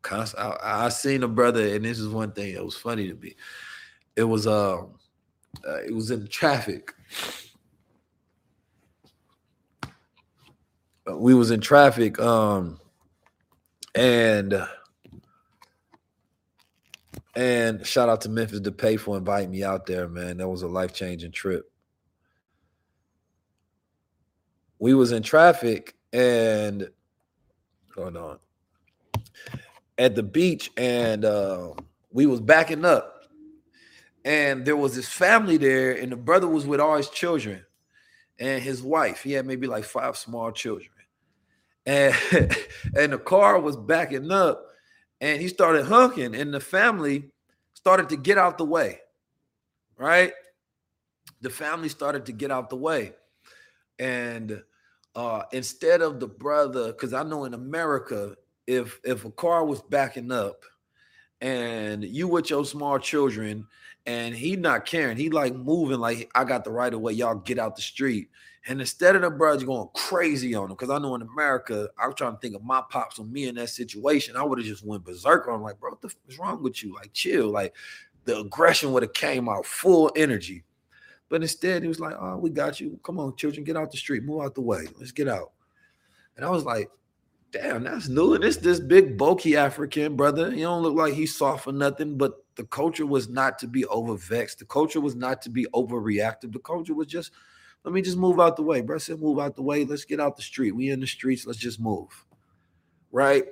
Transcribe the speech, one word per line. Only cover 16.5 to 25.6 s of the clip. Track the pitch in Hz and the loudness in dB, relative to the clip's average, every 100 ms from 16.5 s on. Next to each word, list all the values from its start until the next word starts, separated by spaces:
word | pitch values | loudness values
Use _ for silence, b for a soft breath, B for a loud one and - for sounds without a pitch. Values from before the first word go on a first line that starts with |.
| _ _ _ _ - _ - _ 123 | _ _ _ _ -20 _ -20 _ -2
and | 127 120 117 107 - | 0 2 0 -2 -2
shout | 139 120 | 2 4
out | 110 | 2
to | 107 | 0
Memphis | 110 110 104 | -4 -4 -4
Depay | 98 - 113 110 | -6 -2 0 0
for | 104 98 | -2 -4
inviting | 92 101 92 | -2 -2 -2
me | 95 | -4
out | 98 95 92 | -4 -4 -4
there, | 90 87 | -6 -6
man. | 87 87 90 | -8 -8 -6
That | 92 | -6
was | 90 | -6
a | 87 | -6
life-changing | 92 92 - 92 87 85 | -4 -4 -6 -8 -8 -12
trip. | - 98 90 - _ _ _ _ _ _ _ _ _ _ _ _ _ _ _ _ _ _ _ _ _ _ _ _ _ _ _ _ _ _ _ | -8 -4 -6 -8 _ _ _ _ _ _ _ _ _ _ _ _ _ _ _ _ _ _ _ _ _ _ _ _ _ _ _ _ _ _ _
We | 113 | 4
was | 135 120 | 6 6
in | 117 | 2
traffic | 110 156 170 165 | 4 10 10 8